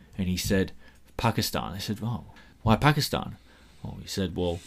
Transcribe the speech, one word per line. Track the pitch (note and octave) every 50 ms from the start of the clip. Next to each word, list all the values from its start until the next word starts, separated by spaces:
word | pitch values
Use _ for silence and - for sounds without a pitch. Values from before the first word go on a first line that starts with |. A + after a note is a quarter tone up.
| - - -
And | - F#2+
he | F2+ F#2
said, | F2+ - - G2+ F#2+ F#2 F#2+ - - - - - - - - -
"Pakistan." | - - A#2 - - G#2 - - E2+ A#1+ A1+ F2+
They | F#2
said, | - - G#2 -
"Oh, | G#2+ A#2 A#2 - - - - - - - - - -
why | A2+ A2
Pakistan?" | - C#3 D3 D3 D3 - - - B1 - - - - - - - - - - - - -
Well, | - - -
he | -
said, | - - G2 F#2+ F2 F2
"Well, | E2+ F2+ F2 E2+ E2+ -